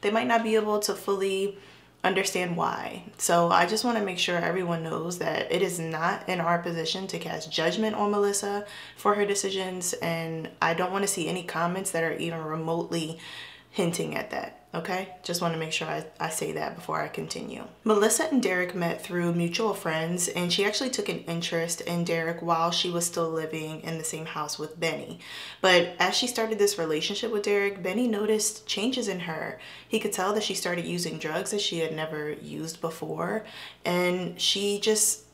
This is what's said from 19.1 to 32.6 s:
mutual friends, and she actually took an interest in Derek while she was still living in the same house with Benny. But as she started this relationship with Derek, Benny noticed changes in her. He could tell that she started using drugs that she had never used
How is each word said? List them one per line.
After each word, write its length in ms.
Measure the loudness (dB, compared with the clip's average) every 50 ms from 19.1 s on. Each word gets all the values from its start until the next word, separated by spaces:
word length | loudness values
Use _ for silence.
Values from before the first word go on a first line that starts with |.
| -2 0 2 2 2
mutual 400 | 2 2 0 0 0 0 0 0
friends, 540 | 0 -2 -2 0 0 0 0 0 0 0 -2
and 220 | 0 -2 0 0
she 140 | 2 2 2
actually 240 | 2 2 0 -2 0
took 220 | 0 -2 -2 -2
an 140 | -4 -4 -4
interest 580 | -4 -4 -4 -2 -2 -2 -2 0 0 -2 -4 -2
in 220 | -2 0 0 0
Derek 360 | 0 0 0 0 -2 -2 -4
while 300 | 2 2 2 4 4 2
she 180 | 2 2 0 0
was 160 | 0 0 0
still 240 | 0 0 0 0 0
living 540 | 0 -2 -2 -4 -4 -6 -6 -6 -8 -8 -6
in 160 | -6 -6 -4
the 60 | -4
same 200 | -6 -6 -6 -8
house 340 | -6 -4 -6 -4 -4 -4 -6
with 220 | -6 -8 -6 -2
Benny. 400 | -2 -2 -2 -2 -6 -10 -12 -14 -14 -14 -14 -12 -12 -14 -8 2
But 300 | 6 8 8 8 6 4 2 2
as 180 | 2 2 4
she 100 | 2 0
started 320 | 0 0 0 0 0 2 4
this 200 | 4 4 4 2
relationship 520 | 0 0 0 0 0 -2 -2 -2 -2 -2
with 120 | -2 0 2
Derek, 400 | 2 2 4 2 2 -2 -2 -4
Benny 260 | -2 0 2 2 2
noticed 580 | 2 2 2 2 4 4 2 0 -2 -4 -6
changes 420 | -6 -2 0 0 0 0 0 0 0
in 120 | -2 -2
her. 400 | -4 -4 -4 -4 -6 -6 -8 -10 -14 -16 -16 -18 -8
He 140 | -2 -2 0
could 140 | 0 0 0
tell 180 | 2 2 2 2
that 100 | 2 0
she 120 | 0 -2
started 320 | -2 0 0 0 0 -2
using 320 | -2 -2 -2 -2 -2 -4 -4
drugs 320 | -4 -2 -2 -2 -2 -2
that 100 | -2 0
she 200 | 0 0 0 0
had 140 | -2 -2 -2
never 380 | -4 -4 -4 -4 -6 -4 -6 -6
used 480 | -8 -8 -10 -8 -6